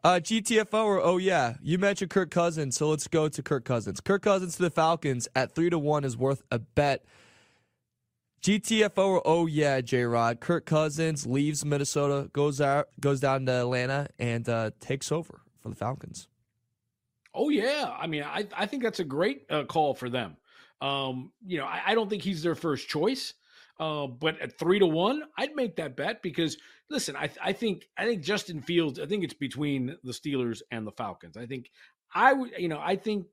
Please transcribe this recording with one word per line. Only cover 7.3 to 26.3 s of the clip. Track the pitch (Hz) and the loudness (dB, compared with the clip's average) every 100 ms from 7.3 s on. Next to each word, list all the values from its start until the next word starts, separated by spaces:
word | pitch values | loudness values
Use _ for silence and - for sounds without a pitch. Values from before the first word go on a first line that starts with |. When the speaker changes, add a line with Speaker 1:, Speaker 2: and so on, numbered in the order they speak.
| _ _ _ _ _ _ _ _ _ _ _ | _ _ _ _ _ _ _ _ _ _ _
Speaker 1:
G | - 208 | 0 0
T | - 220 | 2 2
F | 208 - | 2 4
O | 196 | 4
or | 180 - | 4 4
Oh | 165 165 | 4 4
Yeah, | 151 143 135 | 2 2 2
J-Rod? | 120 127 120 120 117 120 | 0 0 2 2 2 0
Kirk | - 170 - | 0 -2 2
Cousins | 156 156 147 160 151 117 | 2 2 0 -2 -2 -2
leaves | 131 147 147 147 | 0 2 0 -2
Minnesota, | 143 139 147 143 143 139 | 0 0 0 2 0 -2
goes | 143 147 135 | 0 0 2
out, | 143 139 - - | 2 2 0 -2
goes | 139 139 | 0 2
down | 135 135 131 | 2 2 2
to | |
Atlanta, | 127 123 127 127 139 143 - | 2 2 0 0 -2 -4 -6
and, | 120 117 117 | -4 -2 -2
uh, | 117 110 - | -2 -2 -6
takes | - 135 - | -6 -6 -2
over | 156 160 - _ _ | -4 -4 -16 _ _
for | - | -14
the | 127 | -6
Falcons. | 110 135 - - - _ _ _ _ _ _ _ _ _ _ | -6 -6 -12 -16 -20 _ _ _ _ _ _ _ _ _ _
Speaker 2:
Oh, | - 285 | -2 2
yeah. | 247 233 294 220 120 | 2 2 0 -4 -6
I | 165 | -6
mean, | 151 | -4
I, | 147 165 208 196 | -4 -6 -6 -4
I | 208 | -4
think | 277 | -2
that's | 233 - | -2 -2
a | 160 | -4
great, | 135 196 277 - | 0 0 -2 -4
uh, | 151 | -4
call | 127 170 147 | -2 0 0
for | 123 123 | 0 -4
them. | 127 101 76 _ - - _ | -4 -4 -10 _ -20 -20 _
Um, | 139 139 135 127 139 _ 196 | -4 -2 -4 -6 -10 _ -8
you | 165 | -6
know, | 143 | -4
I, | 175 190 | -4 2
I | 226 | 2
don't | 202 | 2
think | 208 | -2
he's | 175 170 | -2 -2
their | 165 156 | -2 -2
first | 165 135 - | -2 -2 -2
choice, | 156 185 262 - - _ - - _ | 0 0 0 -8 -14 _ -20 -20 _
uh, | 160 151 139 | -6 -4 -6
but | 123 160 165 | -2 -2 -2
at | 117 - | -10 -4
three | 165 202 | 2 6
to | 185 | 6
one, | 156 196 302 302 - | 4 2 0 -6 -6
I'd | 277 302 | -6 -2
make | 240 175 | -4 -4
that | 151 127 | -8 -6
bet | 151 226 | -6 -4
because, | 180 | -6